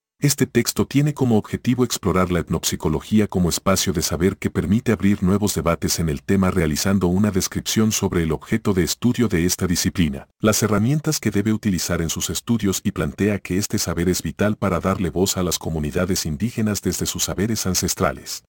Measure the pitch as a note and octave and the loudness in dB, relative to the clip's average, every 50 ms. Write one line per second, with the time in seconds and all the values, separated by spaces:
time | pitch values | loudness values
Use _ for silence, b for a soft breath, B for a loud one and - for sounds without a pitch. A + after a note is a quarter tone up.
0 | _ _ _ _ - C#3+ - - C3 - - B2 A#2 - - - G#2 - - C3+ | _ _ _ _ 0 0 2 2 0 0 2 2 0 2 0 -2 0 0 2 2
1 | C#3+ D3+ D3 - C#3 B2 A2+ G#2+ G2 - - F#2+ - - B2+ A#2+ B2+ A#2 - - | 2 2 2 0 2 2 4 2 2 0 -4 -4 -2 0 0 2 0 0 -2 -2
2 | - G2 E2 F#2 F#2 F2 F2+ E2+ D#2+ - F2 D#2 - - - - - F2 D2+ D2 | -2 0 2 2 2 2 0 -2 -2 -2 -2 -2 -2 -4 -4 -2 -2 -2 -2 -2
3 | - - - G#2+ G#2 G2+ - G2 F2+ E2+ D#2+ - - - F#2+ F2+ - - F2+ F2 | -2 0 2 2 2 2 2 0 2 2 0 0 0 2 2 2 2 0 0 -2
4 | D#2+ - - D2 E2 G2 F#2+ - - F#2+ - G2 D#2+ - F#2+ A#2 - - A2 F#2+ | -2 -2 0 0 0 0 0 0 -4 -4 -2 -2 0 2 2 2 2 2 0 2
5 | F2+ G2+ G2+ F#2+ - F2+ G2 G2+ G#2 G2+ - - E2 E2+ E2+ - - F2 - - | 2 2 2 2 2 2 2 2 2 0 -2 0 0 0 0 0 0 -2 -2 -2
6 | F2+ D#2+ D2+ C#2+ - - G2 G2 F#2+ F#2 F2+ F#2 E2+ D#2 D2+ C#2+ - F#2+ G2 G2+ | -2 -2 -2 -4 -2 0 2 2 2 2 2 2 0 0 0 0 0 0 2 2
7 | F#2 F2 F2+ F#2 G#2+ G#2+ F#2 F#2+ F2 - - A2 G2 - - A2 A2 A2 G#2+ - | 2 2 2 2 2 2 0 0 -2 -2 -4 -6 -6 -2 0 0 2 2 0 0
8 | - F#2+ F2 F#2 E2 D#2+ D#2 C#2+ - - - A#2 - - G2+ F2+ E2+ D2+ - - | -2 0 0 0 0 0 -2 -4 -4 -2 -4 -2 0 0 0 2 0 0 0 0
9 | - A#2+ B2 - A#2+ A2 G2+ F2 E2 F2+ - - - F2 F2+ D#2 - F#2 - - | 0 0 2 2 0 0 2 2 2 0 0 0 -2 0 0 0 0 0 0 0
10 | F2 D#2 C#2 C#2 - - _ _ - G#2+ G#2+ - - G#2 G#2+ G2+ G#2 A#2+ C#3+ D#3+ | 0 0 -2 -6 -12 -16 _ _ 2 2 2 2 2 2 2 2 2 2 0 0
11 | D3+ - D3+ - - A2+ G#2 G2+ G2+ G#2+ A2 G#2 - A2 F#2+ E2+ - - F2+ E2 | 0 -2 -2 -2 -2 -2 0 0 0 0 0 0 0 0 0 0 0 -2 -2 -2
12 | E2 D#2+ - - E2+ - - - - - A#2 A2+ G2 G2 F#2 - - G#2 - - | -2 -2 -4 -4 -4 -4 -6 -4 -2 0 0 2 2 0 0 0 -2 -4 -2 -2
13 | E2+ D2+ C#2 - F#2+ G#2 G#2 F#2+ - - F2+ F#2 G#2 - - G#2 - - E2+ E2 | -2 -2 0 0 2 2 0 0 -2 -2 -2 -2 -2 -2 -2 -2 -2 -2 -2 0
14 | E2+ F2+ F2+ - - E2 D2 - G2+ G#2 G#2+ - - G2 F#2 E2 - F#2 F#2+ F#2 | 2 2 0 0 -2 -4 -2 0 0 0 0 0 0 0 0 0 0 0 0 0
15 | G2 E2 C#2+ E2 F#2 G2 - F#2+ F2+ F2 D#2+ - - - D#2+ D#2+ D2+ D2 - F2+ | -2 -2 0 0 0 0 0 0 -2 -2 -2 -4 -4 -4 -4 -4 -4 -2 -2 -2
16 | F2+ F2+ F#2+ F2 - - D#2 C#2+ G2+ A#2 - - A2+ G#2+ G#2 F#2+ - G2 F2 - | -2 0 -2 -2 -2 -4 -4 -4 -4 -4 -2 -2 -2 -2 -2 -2 -2 -2 -2 -2
17 | F#2+ E2 - F2+ - - E2+ - F#2+ A2+ A2+ G#2+ - F#2+ F#2 - - F2+ - - | -4 -4 -4 -4 -4 -4 -2 -2 -2 -2 -2 -2 -2 -2 -2 0 -2 -2 -2 0
18 | F#2+ E2+ C2+ - - - - - - | 0 0 -2 -4 -8 -12 -12 -12 -14